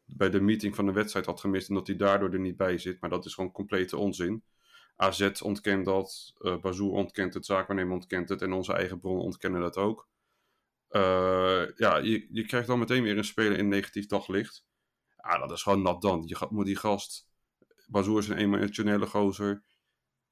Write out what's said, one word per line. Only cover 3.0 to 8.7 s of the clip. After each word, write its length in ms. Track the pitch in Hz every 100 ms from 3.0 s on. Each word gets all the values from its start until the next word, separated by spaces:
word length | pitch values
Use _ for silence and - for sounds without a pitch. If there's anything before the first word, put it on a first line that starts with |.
Maar 100 | 87
dat 140 | 90
is 100 | 87
gewoon 180 | - 92
complete 440 | - 101 98 92 -
onzin. 480 | 101 90 87 110 _ _ _ - _ -
A 80 | 95
Z 280 | 92 98 98
ontkent 420 | 104 101 104 98
dat, 500 | 92 95 95 - - -
eh, 180 | 92 90
Bazoer 320 | 95 90 101
ontkent 420 | 95 92 - 92
het, 120 | 90 -
zaakwaarnemer 480 | 95 95 98 90
ontkent 340 | 92 - 92 87
het 140 | 95
en 100 | 95
onze 200 | 95 87